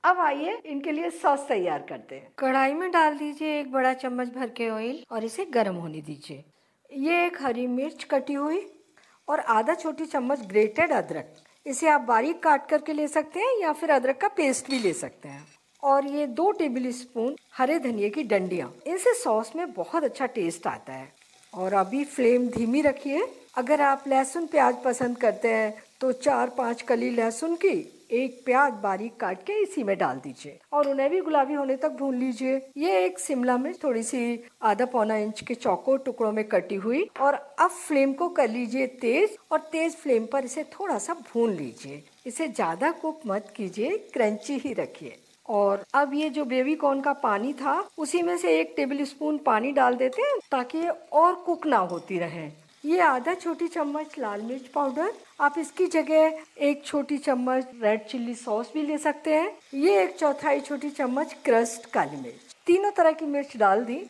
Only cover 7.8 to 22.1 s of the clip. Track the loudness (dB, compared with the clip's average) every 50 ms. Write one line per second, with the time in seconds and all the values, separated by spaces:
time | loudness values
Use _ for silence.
7.8 | -4 -4 -8 -12 -6 -2 0 0 0 0 -4 -2 -2 -2 -2 -2 -4 -8 -18 _
8.8 | _ _ _ _ _ _ _ _ _ -2 -2 -2 2 2 2 2 2 2 0 -2
9.8 | -2 -6 -4 -4 -8 -4 -4 -4 0 0 -2 -2 -4 0 2 2 2 4 4 0
10.8 | 2 2 2 0 0 -4 -8 -10 -10 -12 -18 -20 _ _ _ _ _ -8 -6 2
11.8 | 4 4 4 4 4 4 2 2 4 2 -2 0 4 4 4 4 4 0 0 0
12.8 | 0 -2 -2 -2 -2 0 0 -2 -2 -2 -4 -2 0 0 0 2 0 0 -2 -2
13.8 | 2 4 4 4 4 2 0 0 -2 -2 0 2 2 2 0 0 -2 -2 -2 0
14.8 | 0 0 0 0 -8 -10 -12 _ -18 -18 -18 -18 -20 _ _ _ _ _ _ _
15.8 | 2 4 4 4 2 0 -2 -2 -2 -2 0 0 2 2 2 2 -2 -2 0 -2
16.8 | -2 -4 -6 -6 -12 -10 _ -4 -4 -4 -4 -8 _ _ -2 -2 0 2 2 0
17.8 | 0 -2 -2 -2 -2 -2 -2 -4 -2 0 0 0 0 0 -4 -4 -6 -8 -12 -12
18.8 | -8 -6 -6 2 2 2 2 2 0 0 0 0 0 -4 -6 -8 -8 -6 -6 -8
19.8 | -8 -2 -2 0 0 0 -2 -2 -4 -4 -2 -2 -2 -2 -4 -4 -6 -6 -6 -6
20.8 | -12 -14 -14 -14 -14 -16 _ _ _ _ _ _ _ _ -8 -4 -2 2 2 2
21.8 | 2 2 0 -2 -2 -2